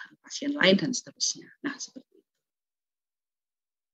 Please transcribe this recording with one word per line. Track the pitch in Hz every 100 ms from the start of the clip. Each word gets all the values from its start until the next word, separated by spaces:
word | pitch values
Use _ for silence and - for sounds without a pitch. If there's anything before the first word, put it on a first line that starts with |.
| - - -
pasien | - 285
lain | 285 185 196
dan | 143
seterusnya. | - - - - - - - -
Nah, | -
seperti | - - - -
itu. | _ _ _ _ _ _ _ _ _ _ _ _ _ _ _ _ _